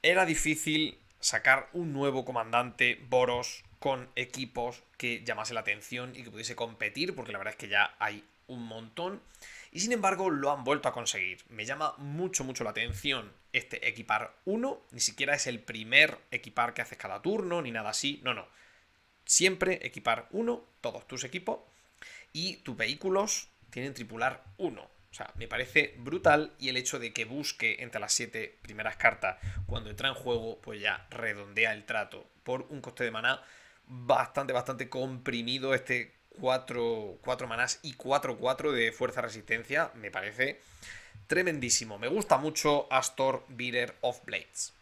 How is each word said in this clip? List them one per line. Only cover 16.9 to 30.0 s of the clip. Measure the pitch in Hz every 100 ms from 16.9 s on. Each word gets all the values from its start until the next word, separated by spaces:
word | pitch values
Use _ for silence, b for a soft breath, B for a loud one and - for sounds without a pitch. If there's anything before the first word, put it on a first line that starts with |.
| -
cada | 98 98
turno, | 160 214 185 175
ni | 135
nada | 113 107
así. | 110 139 143
No, | 127
no. | 113 92 b b b b b _ _
Siempre | - - 180 185 185 180
equipar | - - - 113 -
uno, | 190 233 240 - _
todos | 123 120 -
tus | 131
equipos. | 131 180 180 - - _ _ _ B B B
Y | 156 180 -
tus | - 113
vehículos | 113 147 190 190 208 - - _ -
tienen | - 131
tripular | 123 113 113 123 - - -
uno. | 185 107 - - _
O |
sea, | - - -
me | 117
parece | 117 127 156 147 -
brutal, | 120 175 185 151 151 -
y | 131
el | 127
hecho | 127 139
de | 117
que | -
busque | 113 135 143 - 113 -
entre | 120 113
las | 104
siete | - 117 110 113 -
primeras | - 107 110 -
cartas | 117 110 98 92 B B -
cuando | 117 107
entra | 104